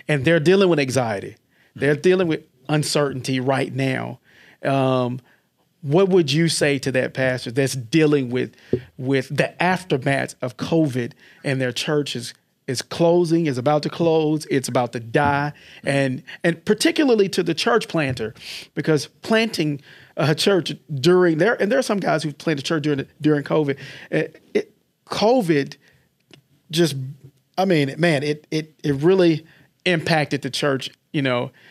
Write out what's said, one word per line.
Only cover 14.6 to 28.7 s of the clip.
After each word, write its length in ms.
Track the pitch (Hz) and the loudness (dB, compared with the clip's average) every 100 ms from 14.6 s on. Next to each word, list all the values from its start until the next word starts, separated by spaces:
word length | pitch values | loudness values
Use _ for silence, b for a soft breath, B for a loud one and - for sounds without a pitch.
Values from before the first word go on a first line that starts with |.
| 127 | 0
about 240 | 127 123 | -2 -2
to 40 | 123 | -6
die, 540 | 113 147 143 143 147 B B B | -4 0 0 0 -4 B B B
and, 400 | - 139 139 127 B B | -2 0 0 -4 B B
and 220 | 175 165 | -4 -2
particularly 640 | - 214 330 339 285 220 196 | 0 0 2 2 2 4 2
to 160 | - | 0
the 100 | 170 | -2
church 320 | 156 240 233 - | -2 0 0 0
planter, 480 | - 139 127 110 - B B B | -2 -2 -4 -8 -10 B B B
because 320 | - 151 151 - _ | -6 0 0 0 _
planting 580 | - 220 226 - 151 143 B B B - | -2 0 0 -2 -2 -4 B B B -2
a 180 | 139 | 0
church 400 | 156 - 190 - 147 _ | 2 2 2 0 -8 _
during 460 | 143 139 180 180 156 | -2 4 4 4 4
there, 160 | 196 - | 2 2
and 80 | 196 | 0
there 80 | 262 | 0
are 40 | |
some 180 | - 208 | 0 -2
guys 240 | - 156 | 0 -2
who 80 | 151 | -2
planted 320 | 143 - 147 | -6 -4 -4
church 180 | 135 165 | -2 -2
during, 240 | 151 139 - _ | 0 -2 -4 _
during 240 | 151 147 | 0 0
covid. 340 | 143 165 147 135 139 B B | 0 0 0 -4 -8 B B
It, 320 | 156 - - _ | -4 -4 -8 _
it, 200 | 220 - _ _ _ _ | -6 -6 _ _ _ _
covid 680 | - 208 254 170 147 139 - b b b _ _ - _ _ _ | -2 2 2 2 0 0 -10 b b b _ _ -20 _ _ _
just, 240 | 156 170 135 131 151 - _ _ - | 0 0 0 -8 -12 -20 _ _ -2
I 100 | 190 | 2
mean, 280 | 160 139 143 | 2 2 2
man, 260 | 170 143 | 2 2
it, 240 | 147 151 - | 0 -4 -4
it, 240 | 156 156 | -6 -6